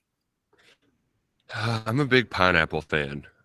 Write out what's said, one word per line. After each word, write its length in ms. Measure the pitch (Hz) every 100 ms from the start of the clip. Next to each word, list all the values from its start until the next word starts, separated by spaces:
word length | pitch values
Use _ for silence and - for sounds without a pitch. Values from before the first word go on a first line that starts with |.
| _ _ _ _ _ _ _ _ _ _ _ _ _ _ -
Uh, 280 | 113 117 113 110
I'm 140 | 131
a 60 | 139
big 240 | 127 110
pineapple 520 | - 92 85 78 78
fan. 440 | - 78 71 71 - _